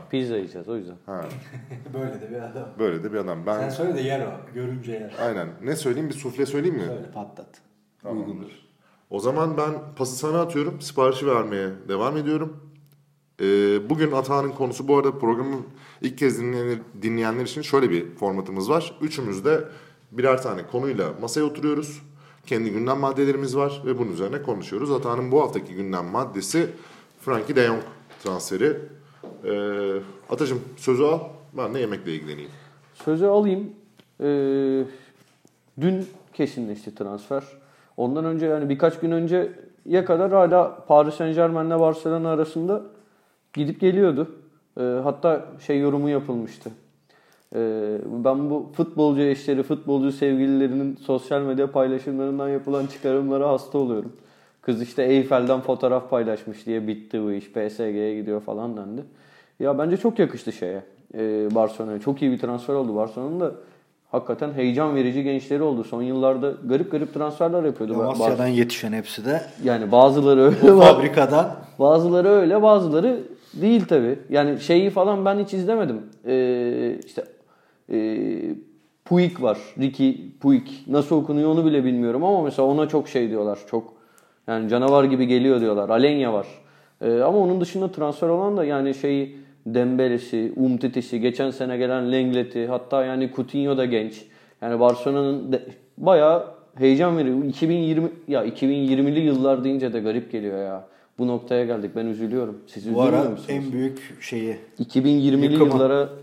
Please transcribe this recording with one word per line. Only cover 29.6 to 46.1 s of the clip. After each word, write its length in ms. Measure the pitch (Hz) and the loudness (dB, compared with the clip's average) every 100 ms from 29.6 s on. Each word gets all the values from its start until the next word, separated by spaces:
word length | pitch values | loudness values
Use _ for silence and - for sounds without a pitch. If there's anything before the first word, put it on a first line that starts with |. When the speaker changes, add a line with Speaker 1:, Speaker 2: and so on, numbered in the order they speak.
| 104 101 101 98 98 - - | -4 -4 -4 -6 -8 -16 -8
Speaker 2:
Atacığım, 300 | 127 147 123 - - | -4 -4 -4 -8 -8
sözü 260 | - 185 | -2 2
al. 160 | 147 165 - - - | 2 0 -4 -18 -16
Ben 200 | - 117 | -8 -6
de 60 | 127 | -4
yemekle 340 | 113 98 87 | -4 -6 -8
ilgileneyim. 380 | 80 76 73 73 - - _ _ | -10 -10 -14 -16 -20 -20 _ _
Speaker 1:
Sözü 320 | - - 160 196 | -10 -4 0 2
alayım. 440 | 208 208 190 208 - _ _ _ - | 4 2 0 -4 -14 _ _ _ -6
Ee, 600 | 143 143 139 135 135 135 131 - - _ _ _ _ _ _ - | -2 0 0 0 0 0 -4 -8 -20 _ _ _ _ _ _ -4
dün 260 | 165 190 190 - _ | -2 0 -4 -14 _
kesinleşti 600 | - 143 - 110 104 - - | -6 -4 -4 -8 -10 -12 -10
transfer. 480 | 101 101 - 139 139 - _ _ _ - | -8 -10 -6 -8 -8 -16 _ _ _ -6
Ondan 280 | 120 143 160 | -4 -2 -4
önce, 200 | 165 160 | -2 -2
yani 240 | 151 143 | 0 -2
birkaç 300 | 139 165 165 | 2 2 2
gün 120 | 165 | -2
önceye 920 | 165 165 180 - - - _ - 175 185 | 0 0 0 0 -6 -20 _ -2 0 2
kadar 260 | 170 190 | 2 4
hala 540 | 196 175 180 170 - - | 6 6 6 4 0 4
Paris 280 | 151 151 151 | 6 6 0
Saint-Germain'le 640 | 165 160 165 165 160 165 | -2 2 2 2 0 2
Barcelona 500 | 160 156 160 165 165 | 2 2 -2 -2 0
arasında 540 | 156 156 160 170 208 208 - _ _ _ _ _ | 0 -2 -2 -2 -4 -6 -20 _ _ _ _ _
gidip 260 | - 147 151 | -6 -6 0
geliyordu. 560 | 185 185 190 135 160 - - _ _ - | 2 4 4 2 -2 -8 -20 _ _ -6
Ee, 40 | |
hatta 640 | 123 123 139 143 170 151 - - - | -2 -2 -2 0 0 0 -4 -10 -2
şey 140 | 143 | 0
yorumu 300 | 143 143 | 2 0
yapılmıştı. 600 | 143 | 0